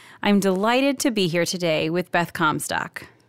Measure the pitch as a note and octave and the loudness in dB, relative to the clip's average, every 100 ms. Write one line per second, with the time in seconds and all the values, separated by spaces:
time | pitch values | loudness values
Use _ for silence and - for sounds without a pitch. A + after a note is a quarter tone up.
0 | - - G#3 G3+ F#3+ F#3 G#3+ B3 C#4 C4+ | -20 -4 2 2 2 0 2 2 2 0
1 | C#4+ G#3+ F3+ E3+ E3+ F3+ F3 D#3 D#3+ F3 | 0 0 0 0 -2 -2 0 0 0 -2
2 | E3+ F3+ E3+ - D#3 D3 - E2+ - - | -2 -2 -2 0 0 0 -4 -6 -6 -12
3 | - _ | -18 _